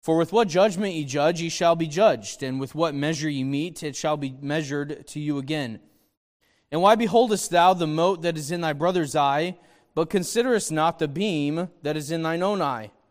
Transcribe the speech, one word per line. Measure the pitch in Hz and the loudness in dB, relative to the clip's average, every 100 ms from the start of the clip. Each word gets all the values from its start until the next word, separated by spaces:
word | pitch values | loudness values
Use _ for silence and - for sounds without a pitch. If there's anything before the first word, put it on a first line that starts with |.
For | - 160 | 2 2
with | 165 | 4
what | 214 220 | 2 2
judgment | 165 214 175 208 | 4 2 2 -4
ye | 165 | -4
judge, | 143 143 151 175 | -4 0 0 0
ye | 170 | -4
shall | - 170 165 | 0 2 2
be | 165 | 0
judged, | 151 214 127 - - | 4 4 4 -6 -8
and | 135 131 | -6 -4
with | 135 | -6
what | 147 165 143 | -2 -2 0
measure | 147 156 156 | -2 -2 -4
ye | 143 | -4
mete, | 131 143 170 160 | -4 -4 -6 -8
it | 151 | -10
shall | 131 156 151 | -4 -2 -2
be | 139 131 | -4 -8
measured | 143 156 143 147 147 151 - | -4 -4 -2 -6 -6 -10 -12
to | 151 | -8
you | 151 143 | -4 -4
again. | 135 156 127 107 _ _ _ _ _ _ _ _ _ | -4 -6 -6 -10 _ _ _ _ _ _ _ _ _
And | 151 | 2
why | 190 220 | 6 6
beholdest | 226 226 240 196 - | 4 4 4 0 2
thou | 170 175 | 4 6
the | 185 160 | 4 0
mote | 156 175 185 | 2 2 2
that | 170 160 | -2 -4
is | 143 | -6
in | 175 | -4
thy | 165 | -4
brother's | 147 170 180 151 | 0 0 0 0
eye, | 151 139 143 175 175 _ _ _ | 2 2 2 -2 -6 _ _ _
but | - 165 | -4 0
considerest | 196 170 226 247 226 - | 0 0 0 2 0 0
not | 156 160 165 | 0 0 0
the | 151 | -4
beam | 139 208 160 143 156 175 _ | -2 -2 0 -2 -2 -6 _
that | 143 151 | -4 -4
is | 147 | -4
in | 165 | -4
thine | 160 170 | -2 -2
own | 190 202 | 0 0
eye? | 147 120 107 _ _ | -2 -4 -8 _ _